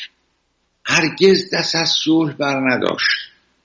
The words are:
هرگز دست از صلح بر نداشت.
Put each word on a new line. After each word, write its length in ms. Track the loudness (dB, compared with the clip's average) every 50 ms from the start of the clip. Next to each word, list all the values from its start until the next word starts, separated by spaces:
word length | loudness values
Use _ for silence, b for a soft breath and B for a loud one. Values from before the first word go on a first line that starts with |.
| B B B _ _ _ _ _ _ _ _ _ _ _ _ _ -6
هرگز 680 | -2 0 0 0 0 0 4 4 6 4 4 0 -4 -4
دست 200 | -4 -4 -2 -2
از 140 | -2 -2 0 -2 0 0
صلح 320 | 2 2 2 2 0 -2
بر 240 | -4 -4 -2 -2 0 0 0
نداشت. 360 | 0 0 0 -2 -2 -2 -2 -2 -2 -4 -6 -14 _ _ _ _ _ _